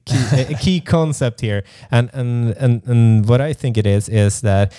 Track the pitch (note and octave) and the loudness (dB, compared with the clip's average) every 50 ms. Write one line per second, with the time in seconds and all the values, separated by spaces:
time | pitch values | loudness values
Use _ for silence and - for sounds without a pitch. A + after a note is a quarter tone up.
0 | - - A#2 C3 B2 G#2+ C3 B2+ C3 C3+ D3 - - F3 F#3 E3+ - - - E3 | -8 -4 -2 -2 0 0 0 0 0 -2 -4 -4 -2 0 0 -2 -2 0 0 0
1 | D#3+ D#3 C3+ - C#3 A#2+ A2+ - B2 A2 G#2 G2+ G2 - - - - - A#2+ A#2+ | 0 0 -2 -2 -4 -4 -4 -4 -6 -4 -4 -4 -6 -8 -14 -20 -8 -2 0 0
2 | B2 B2 - C3+ B2 A#2+ A#2+ A#2+ A#2+ A#2 A2+ - C3+ B2 A#2+ A2+ - B2 A#2+ A#2 | 0 0 -4 -6 -6 -4 -2 -2 -2 -2 -2 0 0 0 0 0 0 0 2 4
3 | A#2 A2+ A2 A2 G#2 G#2+ A#2+ B2+ C#3 D#3 C#3 - - C3 A2 A2 G#2 G2+ G2+ G2+ | 4 4 4 4 2 2 2 0 0 -2 -4 -4 -4 -4 -2 0 0 2 0 0
4 | G2 - A2 A2 G#2 G2+ F#2+ - - G#2 G2 G2 G2+ G2 - | 0 0 0 2 2 2 0 -2 -2 0 2 2 0 0 -4